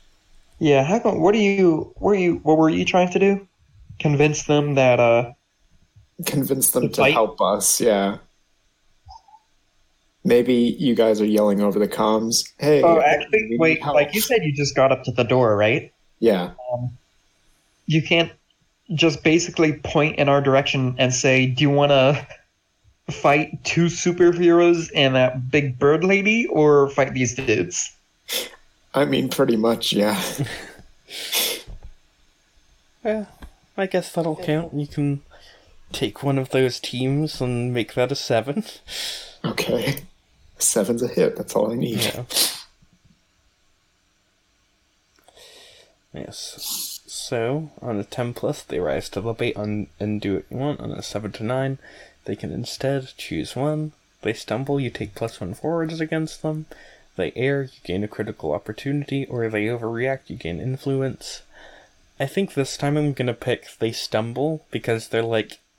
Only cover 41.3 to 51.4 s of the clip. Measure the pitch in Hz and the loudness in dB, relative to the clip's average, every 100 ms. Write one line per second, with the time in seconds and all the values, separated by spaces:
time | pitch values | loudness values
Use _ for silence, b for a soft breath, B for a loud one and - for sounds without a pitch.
41.3 | - - - 110 120 123 110 110 - 127 | -2 -4 -2 -2 -2 -4 -2 -4 -6 -6
42.3 | B B B B _ _ _ _ _ _ | B B B B _ _ _ _ _ _
43.3 | _ _ _ _ _ _ _ _ _ _ | _ _ _ _ _ _ _ _ _ _
44.3 | _ _ _ _ _ _ _ _ _ b | _ _ _ _ _ _ _ _ _ b
45.3 | b b b b b b b _ 71 - | b b b b b b b _ -16 -14
46.3 | - - - - - - - - - - | -14 -16 -14 -10 -10 -10 -14 -16 -14 -6
47.3 | 120 117 147 156 - 123 104 - - 120 | -4 -4 -4 -8 -12 -8 -8 -6 -8 -8
48.3 | - 113 147 - - 87 69 - - 113 | -6 -6 -6 -8 -6 -4 -4 -6 -8 -8
49.3 | 113 120 101 104 107 98 - 104 104 101 | -4 -4 -4 -6 -6 -8 -8 -6 -4 -4
50.3 | 95 - - 143 - 117 - - 104 107 | -4 -6 -8 -6 -6 -10 -10 -10 -10 -10
51.3 | - | -8